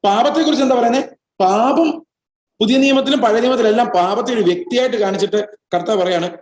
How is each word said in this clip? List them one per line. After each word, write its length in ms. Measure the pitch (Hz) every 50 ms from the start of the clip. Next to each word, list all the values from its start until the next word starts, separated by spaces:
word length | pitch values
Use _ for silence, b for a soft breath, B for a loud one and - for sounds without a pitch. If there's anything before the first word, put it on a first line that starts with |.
| -
പാപത്തെക്കുറിച്ച് 580 | 202 202 220 254 294 294 320 311 311 294 254
എന്താ 140 | 277 254 254
പറയുന്നത്? 400 | 240 233 233 240 269 - - - _ _ _ _ -
പാപം 640 | 190 185 196 214 233 269 285 311 330 302 - 330 - _ _ _ _ _ _ _ _ _ _ _
പുതിയ 160 | 220 214 254
നിയമത്തിലും 440 | 269 269 277 269 269 262 269 285 262
പഴയ 200 | 247 220 214 226
നിയമത്തിലും 280 | 240 254 254 240 226 214
എല്ലാം 200 | 214 233 240 233
പാപത്തെ 460 | - 180 175 185 208 233 233 247 247
ഒരു 60 | 220
വ്യക്തിയായിട്ട് 560 | 190 175 175 175 - - 240 247 254 254 -
കാണിച്ചിട്ട് 520 | 214 202 196 196 - 196 202 208 214 208 - - _ _ _ -
കർത്താവ് 280 | 175 170 - 220 190
പറയാണ് 360 | 180 180 180 170 170 180 165 -